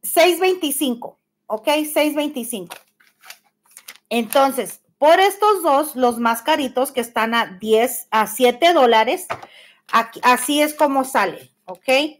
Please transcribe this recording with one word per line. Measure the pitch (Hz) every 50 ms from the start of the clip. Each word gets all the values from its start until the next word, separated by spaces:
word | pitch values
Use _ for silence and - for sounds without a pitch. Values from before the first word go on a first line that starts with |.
Seis | _ - - 349 320 359 349 320
veinticinco, | 370 370 381 370 - 294 247 - 311 262 240 240 - - - _ _ _ _ _ _ _
¿ok? | 208 214 - - 294 311 311 - -
Seis | - 294 302 294
veinticinco. | 302 294 302 302 254 233 233 - 214 180 175 - - _ _ _ _ _ _ _ _ _ - - _ _ _ _ _ _ _ _ - _ - - _ _ _
Entonces, | - 240 233 214 - 277 269 269 262 262 208 170 - - _ _ _ _
por | 269 302 330 370
estos | 381 403 392 392 427 415 427 381 330
dos, | 330 277 277 302 302 -
los | 254 254 240 233 233
más | 233 233 226 233
caritos | - - 311 311 285 254 254 247 254 269
que | - 254
están | 240 240 _ 233 220 226 226
a | 233 226 - 190 185
diez, | 208 214 220 220 233 247 247 - - _
a | - 220 214 202
siete | 208 - 254 240 247 247 339 339 359
dólares, | 320 262 247 226 220 220 226 311 370 - - - - - - - - - _ _ _ _ _
aquí, | - 226 226 226 - - -
así | 247 247 240 - - 294 294
es | 294 294 294
como | - - 285 277 277 262
sale, | 269 - 254 202 180 156 - - _ _ _ _
¿ok? | - 185 - _ - 254 269 294 311 302 _